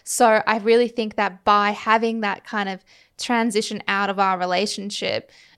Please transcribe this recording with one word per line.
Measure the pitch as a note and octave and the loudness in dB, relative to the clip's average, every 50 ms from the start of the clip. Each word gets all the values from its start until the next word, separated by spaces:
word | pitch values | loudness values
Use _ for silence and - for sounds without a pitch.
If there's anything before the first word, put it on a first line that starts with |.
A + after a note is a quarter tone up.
| - | -12
So | - - - B3 A3+ A3 A3 - | -6 0 4 4 4 4 4 2
I | G3+ A3 A3+ | 0 -2 0
really | G3 A3+ A3+ A#3 A#3+ A3+ | 2 4 4 4 2 0
think | A#3 - A3 G#3+ - | -2 -4 -6 -4 -4
that | - G#3 G3 F#3 - - | -4 -4 -4 -4 -2 2
by | G#3 G#3 G#3 G#3 G#3 | 2 4 4 4 0
having | G#3 - - A3 A3 A3+ A3+ A3+ A3+ A3+ | -2 -2 0 2 2 2 2 0 -2 -2
that | G#3+ G3+ F#3+ - - | -4 -4 -6 -6 -10
kind | - - G#3 G3+ F#3+ | -8 -6 -6 -4 -6
of | F#3+ F#3 _ _ _ _ _ _ _ - | -8 -10 _ _ _ _ _ _ _ -10
transition | - - B3 A3+ A3+ A#3+ G3+ G#3+ A3 - A3 G3+ - - | -4 -2 0 0 0 0 0 -2 -2 -4 -6 -8 -4 -4
out | G3 G3 G3+ G3 | -2 -2 -2 0
of | G3 G3 | 0 0
our | G3 F#3+ F#3 F3+ | 0 0 0 0
relationship, | F3+ F3+ F3+ F3+ G#3 G3+ - G#3+ G3 G3+ G3+ - - - A2 A2+ - _ _ _ _ _ _ | -2 -2 0 0 -2 -2 -4 -8 -8 -10 -8 -6 -4 -4 -4 -4 -6 _ _ _ _ _ _